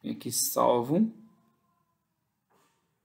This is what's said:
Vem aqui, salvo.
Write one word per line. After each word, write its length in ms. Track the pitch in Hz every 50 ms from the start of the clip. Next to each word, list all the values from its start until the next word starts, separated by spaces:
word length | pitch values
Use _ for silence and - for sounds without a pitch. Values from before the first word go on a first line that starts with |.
Vem 120 | - - -
aqui, 180 | - - 123
salvo. 800 | 120 - - - - 127 120 120 120 120 120 127 156 185 220 220 - - - - _ _ _ _ _ _ _ _ _ _ _ _ _ _ _ _ _ _ _ _ _ _ _ _ _ _ _ _ _ _ _ _ _ _ _